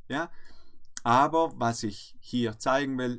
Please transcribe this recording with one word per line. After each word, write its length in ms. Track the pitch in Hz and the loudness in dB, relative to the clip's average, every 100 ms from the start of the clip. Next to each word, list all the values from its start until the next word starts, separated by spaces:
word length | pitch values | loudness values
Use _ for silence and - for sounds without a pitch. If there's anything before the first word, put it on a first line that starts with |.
| - | -8
Ja? 240 | 135 170 - - - - - - - | -6 -6 -8 -10 -12 -12 -12 -10 -2
Aber 500 | 120 123 147 160 165 110 | 4 6 6 4 0 0
was 240 | 117 117 | -2 0
ich 320 | 110 101 - - | -4 -8 -12 -16
hier 400 | - 127 117 107 | -6 -2 -2 0
zeigen 360 | 135 131 139 127 | 2 2 2 -2
will, 220 | 127 | -2